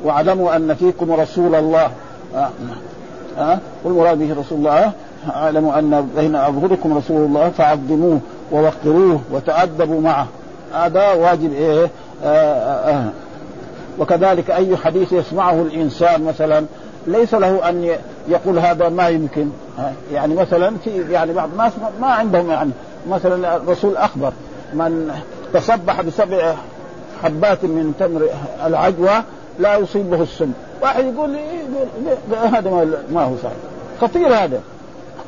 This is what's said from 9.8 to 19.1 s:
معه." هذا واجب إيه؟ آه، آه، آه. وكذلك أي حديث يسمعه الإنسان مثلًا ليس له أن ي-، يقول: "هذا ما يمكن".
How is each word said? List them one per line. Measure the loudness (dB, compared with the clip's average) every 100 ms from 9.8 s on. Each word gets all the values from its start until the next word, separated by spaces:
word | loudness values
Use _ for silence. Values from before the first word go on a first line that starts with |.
| 0 2
معه." | 2 2 -2 -8 -18 -18 -8
هذا | 0 2 4 4
واجب | 6 4 4 0
إيه؟ | 0 2 4 2 0 -18 -6
آه، | 2
آه، | 4 4 2 0 0 2
آه. | 0 0 -6 -14 -16 -16 -16 -16 -16 -10 -4
وكذلك | 0 4 4 2 2
أي | 0 2 2
حديث | 0 0 2
يسمعه | 0 0 0 2 2
الإنسان | 0 0 -2 2 2 2
مثلًا | 0 0 2 2 0 -10 -18 -12 -2
ليس | 2 2
له | 4 2 2 2
أن | 0
ي-، | 0 -2 -6 -12 -2
يقول: | 0 2 2
"هذا | 2 4 2
ما | 2
يمكن". | 2